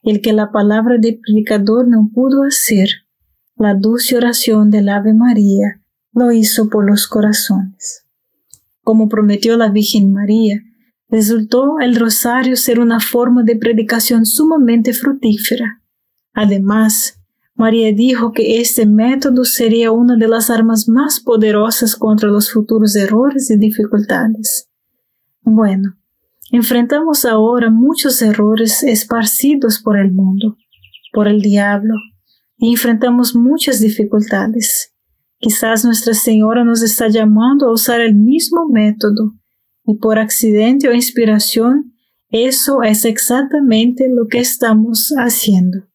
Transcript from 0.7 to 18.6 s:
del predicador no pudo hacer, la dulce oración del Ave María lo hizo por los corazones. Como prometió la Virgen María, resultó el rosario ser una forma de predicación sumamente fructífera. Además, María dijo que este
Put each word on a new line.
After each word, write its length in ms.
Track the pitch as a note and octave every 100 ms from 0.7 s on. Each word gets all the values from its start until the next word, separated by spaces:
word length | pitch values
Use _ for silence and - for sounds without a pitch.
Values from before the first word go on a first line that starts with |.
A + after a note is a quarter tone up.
| G#3+ A3+ A#3+
del 200 | A3+ A3
predicador 680 | - G#3+ G#3+ G#3+ G3+ A3+ B3
no 220 | A3+ G#3+
pudo 300 | B3 C4 C4+
hacer, 460 | C#4 C#4 - G#3 G3 - _ _ _ _ _ -
la 200 | G#3 G3
dulce 420 | G#3+ A#3+ - B3
oración 540 | A#3+ A#3 - G#3+ G#3
del 180 | G#3 G3+
Ave 240 | G3+ G#3
María 680 | A3 B3 G#3+ G3+ G3 G3+ - _ _ _
lo 200 | A#3 A#3+
hizo 380 | A#3 G#3+ - G#3+
por 200 | G#3+ G3+
los 180 | G#3 -
corazones. 960 | G#3+ G#3+ G#3+ - F#3+ F#3+ - - - _ _ _ _ _ - _ _
Como 280 | - A3 G#3+
prometió 480 | G#3+ G#3 G3+ A3+ A#3
la 120 | A3
Virgen 420 | G3+ G#3+ A3 G3
María, 500 | G3 G3+ A3 A3 G#3 - _ _ _ _
resultó 680 | A3 G#3 A#3 G#3+ B3 C#4 D#4
el 160 | B3 A#3
rosario 600 | A3+ G#3+ A#3+ B3 B3+ B3
ser 240 | - A#3
una 200 | A#3+ A3+
forma 440 | - A#3+ A#3+ B3
de 120 | A3+ A3
predicación 720 | A#3 A3+ G#3+ A#3 G#3+ A#3 A3
sumamente 680 | - D#4 D#4+ A#3+ A#3 A#3+
fructífera. 880 | A#3+ C#4 C4+ A3+ G#3 - B3 A3+ - _ _ _ _ _
Además, 880 | - G#3 G3 G3 G#3+ A3 G#3 - _ _ _ _
María 400 | - A3+ A3+ A3
dijo 380 | G#3 B3 A#3+ A3+
que 280 | G#3+ A3+
este 260 | A3+